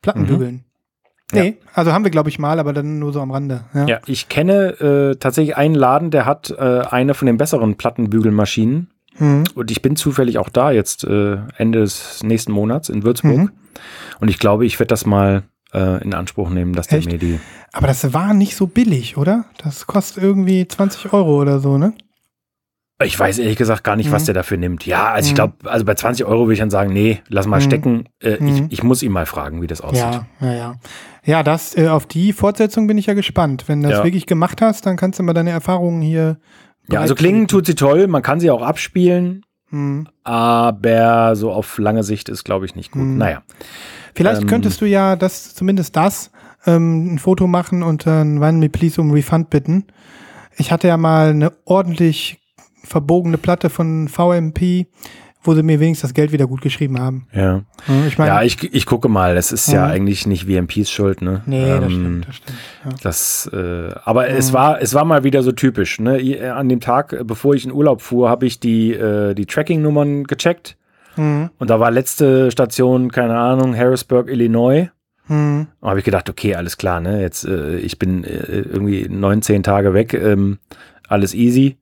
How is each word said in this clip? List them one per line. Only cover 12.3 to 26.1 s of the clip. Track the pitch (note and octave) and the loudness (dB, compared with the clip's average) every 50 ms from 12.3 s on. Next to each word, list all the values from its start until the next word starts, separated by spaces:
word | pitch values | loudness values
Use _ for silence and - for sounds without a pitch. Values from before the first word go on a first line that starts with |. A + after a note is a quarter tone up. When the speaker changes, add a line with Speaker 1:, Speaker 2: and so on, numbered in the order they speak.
| A2+ A2 A2+ - | -2 -2 -2 -2
Speaker 2:
Monats | G#2+ G2+ G#2 A2 A#2+ D3+ - - | -2 -2 0 -2 -2 -4 -6 -6
in | - G#2 | -6 -2
Würzburg. | G2+ A#2 A#2+ - - D3+ C3+ | 0 0 0 2 2 2 4
Speaker 1:
Mhm. | C#3 F#3 G3+ - _ _ _ _ - - - - - - - - - | 4 2 0 -2 _ _ _ _ -20 -20 -20 -20 -20 -20 -20 -8 -2
Speaker 2:
Und | G#2 A2 | 0 0
ich | F2+ - | 0 2
glaube, | - G#2 G2+ G#2+ A#2+ | 2 2 2 4 2
ich | A#2 - - | 0 0 -2
werd | A#2 - | 0 0
das | A2+ A2 - | 0 -2 0
mal, | G#2+ G2+ G2+ G2 G2 G2 G2 G2 _ _ _ _ _ | 2 2 4 4 4 2 0 -2 _ _ _ _ _
äh, | - F#2+ F#2+ F#2 F#2 - | -4 -2 0 0 0 -2
in | - G2+ F#2+ | -4 -6 -6
Anspruch | E2 F#2 F#2 - - G2 E2+ | -6 -8 -8 -6 -6 -4 -2
nehmen, | F2+ F2+ F2+ F2+ | -2 -2 -2 -2
dass | F2+ E2+ E2 - | -2 -4 -2 0
der | D3+ D#3 | 0 0
Speaker 1:
Echt? | E2 F2 | 0 -2
Speaker 2:
mir | E2+ E2 | -4 -2
die | F2 E2+ E2+ D#2+ - - - - - _ | -2 -2 -2 -4 -6 -12 -20 -20 -20 _
Speaker 1:
Aber | - - C#3 | -4 -2 0
das | C3+ C3 - - C3+ | 0 0 0 -2 -2
war | B2 D#3 F3+ G3+ G#3+ | -2 0 0 2 2
nicht | G3 G3+ G3 - | 2 2 0 0
so | - F#3+ | -2 -4
billig, | F3 - A#3 B3 A3+ E3 B2+ A#2 A#2 - | 0 2 0 2 2 2 0 -2 -6 -4
oder? | C#3 C#3+ F3 G#3 A#3+ A3 _ _ - | -2 0 0 0 0 -2 _ _ -10
Das | - D3+ C#3 - - | -10 -10 -8 -8 -12
kostet | - - G3+ G3 - - G3 | -2 -2 -2 -2 -2 -6 -2
irgendwie | F#3 G3 G3+ G3 F#3+ F3+ F#3+ F#3 F3+ | 0 2 2 2 2 2 2 0 0
zwanzig | F3+ - - G3 G3 - - - G3 | -2 -2 -2 -2 -2 -2 -6 -6 0
Euro | - G3+ F#3 D#3+ D3 C#3+ | 0 2 2 4 2 2
oder | C#3+ C#3+ C#3 C#3 | 2 2 2 2
so, | C3+ C#3 C#3 C#3 | 2 2 2 2
ne? | D#3 G#3+ G#3+ - _ _ _ _ _ _ _ _ _ _ _ _ _ _ _ _ _ _ _ _ | 2 0 -2 -4 _ _ _ _ _ _ _ _ _ _ _ _ _ _ _ _ _ _ _ _
Speaker 2:
Ich | - - - - | -4 -4 0 -2
weiß | - F#2+ G2+ A#2 | -2 0 0 0
ehrlich | A#2+ A2 G#2+ | -2 -2 0
gesagt | - A#2+ A2 A2 G#2+ _ | 0 0 0 0 0 _
gar | - G2+ | -2 -2
nicht, | A2 - D3 | 0 0 0
was | D3 - | 0 0
Speaker 1:
Mhm. | D#3 | 0
Speaker 2:
der | D3+ G2 | 0 0
dafür | F#2 F2+ - G2+ F2 | -2 -2 -2 -4 -4
nimmt. | F2 F2+ F2+ E2+ - | -2 -4 -4 -6 -6
Ja, | - F2+ F#2 G#2 A2+ | -4 -2 0 0 0
also | A2 G#2 D3+ D3 | 0 0 0 2
ich | |
Speaker 1:
Mhm. | C#3+ | 2
Speaker 2:
glaub, | A#2+ G#2+ G#2+ - _ - | 2 0 0 -2 _ -10
also | - - A#2 A2 | -4 -2 -2 0
bei | G2+ G#2 | 0 -2
zwanzig | - - A2+ | -2 -2 -4